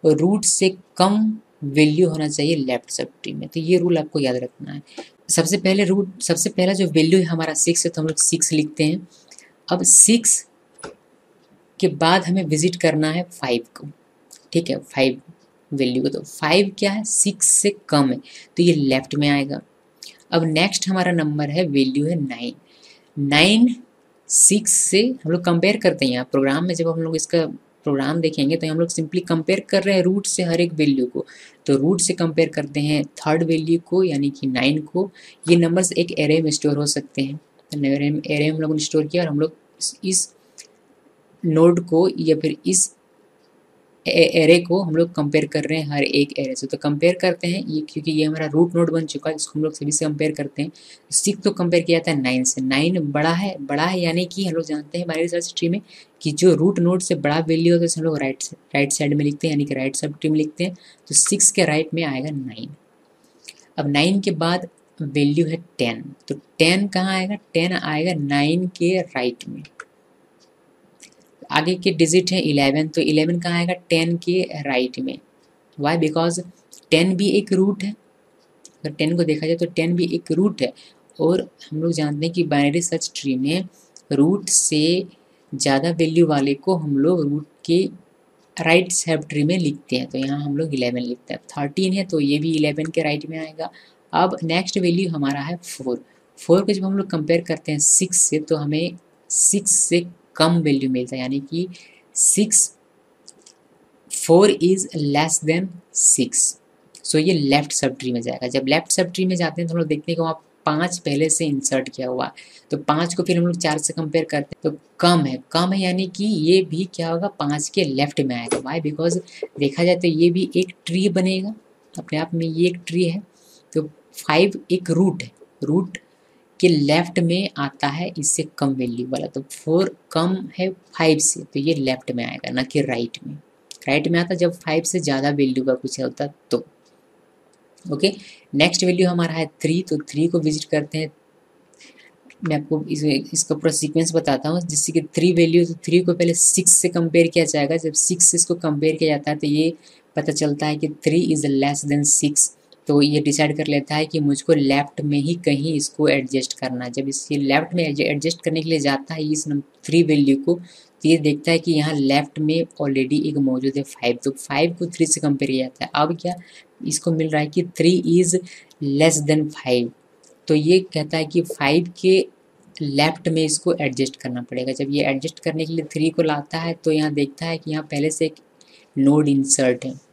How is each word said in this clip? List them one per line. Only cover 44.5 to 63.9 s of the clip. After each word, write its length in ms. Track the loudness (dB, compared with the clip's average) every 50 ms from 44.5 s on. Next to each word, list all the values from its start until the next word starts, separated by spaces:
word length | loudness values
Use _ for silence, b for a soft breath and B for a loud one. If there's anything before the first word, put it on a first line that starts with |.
| 6 6
को 220 | 6 2 0 0 0
हम 120 | 0 2
लोग 160 | 0 0 0 0
compare 320 | -2 -2 0 2 0 0
कर 180 | 0 -4 -4 -2
रहे 140 | -2 -4 -4
हैं 100 | -4 -4
हर 140 | -2 -2 -2
एक 300 | 0 2 2 0 0 0 -6
array 160 | -6 -4 -6
से। 120 | -8 -6
तो 100 | -8 -8 -4
compare 360 | -2 -2 -2 2 2 2 2
करते 320 | 2 0 -2 -2 0 -4
हैं 160 | -4 -4 -4 -4
ये, 160 | -4 -6 -6 -6
क्योंकि 280 | -6 -10 -8 -6 -2
ये 140 | 0 0 0
हमारा 220 | 0 0 -4 -4
root 280 | 0 4 4 4 4 4
node 160 | 2 2 2 0
बन 140 | -2 -4
चुका 240 | -4 -8 -6 -4 -4
है, 60 | -4
इसको 220 | -4 -8 -8 _ -4
हम 60 | -4
लोग 80 | -4 -4
सभी 180 | -4 -4 -2 -2
से 120 | 0 -2
compare 280 | -2 -2 -2 -2 -2 -2
करते 300 | -4 -8 -8 _ -6 -6
हैं। 80 | -6 B B B B B B B _ -4
सिक्स 300 | -2 0 0 -2 0 -2
तो 80 | -2 -2
compare 300 | 0 -2 2 2 2 2
किया 140 | 4 2 2
जाता 120 | 2 0
है 100 | -2 0 0
नाइन 220 | 0 0 0 0
से। 160 | -2 -2 -2
नाइन 380 | -2 0 2 2 2 2 0 0 -2 -2 -2
बड़ा 200 | 0 0 0 0
है, 220 | 0 -2 -4 -6 -8
बड़ा 240 | -8 -6 -2 -2 0
है 160 | 0 0 0
यानी 240 | 0 0 0 0 -2
कि 200 | -2 -4 -4 -4
हम 80 | -2 -2
लोग 100 | -4 -4
जानते 340 | -4 -6 -8 -8 -8 -8 -8
हैं 60 | -6
हमारे 180 | -4 -2 -2 -2
रिसर्च 300 | -2 -2 -4 -6 -4 -6
ट्री 120 | -4 -2 0
में 120 | -2 -2 -4 B B B B B B _ -4
कि 80 | -4 -2
जो 220 | 4 6 6 6
root 240 | 6 4 2 2 4
node 220 | 2 2 2 2 0
से 120 | -2 -2
बड़ा 220 | 0 0 0 0 0
value 340 | 0 0 0 2 4 4 4
होता 80 | 4 4
है 40 |
उसे 140 | 0 -2 -2
हम 40 | -2
लोग 120 | -2 -2 0
right, 260 | -2 -4 -4 -6 -10 -12 -12 _ _ _ 0
right 180 | 0 0 0 0
side 220 | -2 0 0 2
में 100 | 2 2
लिखते 240 | 0 -2 -2 -4 -2
हैं, 60 | 0
यानी 100 | 0 -2
कि 100 | -2 -2
right 220 | -4 -4 -4 -4
सब 220 | -4 -6 -6 -8 -4
ट्री 100 | -2 0
में 80 | 0 0
लिखते 260 | 0 -2 -4 -6 -6
हैं। 100 | -6 -6 B B B B B B _
तो 60 | 0
सिक्स 360 | 0 2 2 2 2 2 2 2
के 120 | 2 2
right 300 | 2 2 0 -2 -2 -4
में 80 | -4 -2
आएगा 260 | -2 -4 -4 -6 -6
नाइन। 440 | -6 -8 -8 -10 -10 -12 -14 -16 -16 _ _ _ _ _ _ _ _ _ B B B B B B B B B B B -4
अब 120 | -4 0